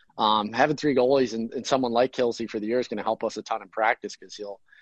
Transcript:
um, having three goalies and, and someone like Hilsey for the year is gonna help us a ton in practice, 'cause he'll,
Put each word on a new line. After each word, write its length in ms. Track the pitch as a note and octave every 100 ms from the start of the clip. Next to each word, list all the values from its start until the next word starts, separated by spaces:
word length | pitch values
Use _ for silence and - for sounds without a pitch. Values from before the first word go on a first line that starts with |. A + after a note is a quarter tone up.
| _ -
um, 360 | A2 G#2+ G#2
having 240 | - D3 D3
three 180 | D3+ B2+
goalies 380 | B2 C#3 B2
and, 200 | A2+ A2+
and 140 | C3 A2+
someone 240 | C3+ B2+
like 220 | A#2 C3
Hilsey 360 | - A#2+ A2+ A2+
for 120 | A2+
the 60 | G#2+
year 120 | B2
is 80 | A#2+
gonna 160 | G#2+
help 180 | G#2 A2+ A2+
us 100 | G#2+
a 60 |
ton 200 | - A2+
in 60 | F#2+
practice, 480 | A2 A2 B2 G2+ -
'cause 200 | F#2+ -
he'll, 260 | G2+ G2 _ _